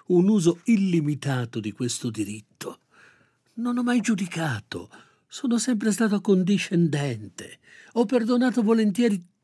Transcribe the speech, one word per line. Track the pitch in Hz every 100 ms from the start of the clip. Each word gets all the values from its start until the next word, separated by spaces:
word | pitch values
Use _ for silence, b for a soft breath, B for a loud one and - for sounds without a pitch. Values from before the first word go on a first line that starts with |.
| B
un | 180 190
uso | 214 165 170
illimitato | - 220 190 170 147 143 139 127 117 117
di | 104
questo | - 123 - 123
diritto. | 107 101 107 - - - - _ b b b b b b
Non | - 240 240
ho |
mai | 240 240
giudicato, | 208 202 180 165 160 110 - 87 98 b b b b
sono | - 262 233
sempre | 262 220 220
stato | 202 220 202
accondiscendente. | - 190 185 196 - 180 165 143 143 107 104 - - - B B B
Ho | 226
perdonato | 240 247 226 247 254 247
volentieri | 214 226 214 190 240 196 - _